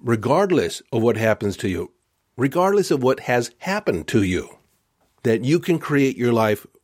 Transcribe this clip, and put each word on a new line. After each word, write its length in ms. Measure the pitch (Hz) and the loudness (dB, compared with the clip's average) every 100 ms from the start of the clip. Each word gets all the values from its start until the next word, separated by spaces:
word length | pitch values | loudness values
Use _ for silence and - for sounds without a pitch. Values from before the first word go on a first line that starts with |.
regardless 800 | 123 113 120 160 202 156 85 - - | -2 -2 2 2 2 2 0 -6 -6
of 80 | 110 | 0
what 160 | 117 107 | 0 2
happens 400 | 113 - 104 92 | 0 0 -2 -4
to 140 | 104 | -4
you, 200 | 87 - _ _ _ _ - | -4 -8 _ _ _ _ -4
regardless 540 | 139 165 185 202 185 | -2 0 2 2 2
of 120 | 147 | 0
what 180 | 127 131 | 0 0
has 300 | - 123 117 - | 0 -2 -2 -8
happened 480 | - 208 196 90 76 | -6 -4 -2 -4 0
to 140 | 113 | 0
you, 360 | 95 87 - - _ _ _ _ _ _ | 2 -2 -6 -16 _ _ _ _ _ _
that 200 | 123 110 | -2 0
you 160 | 127 165 | 0 0
can 200 | - 160 | 0 -4
create 400 | - 143 135 - | 0 0 0 0
your 160 | 120 | 0
life 320 | 117 110 104 - _ | 2 2 0 -6 _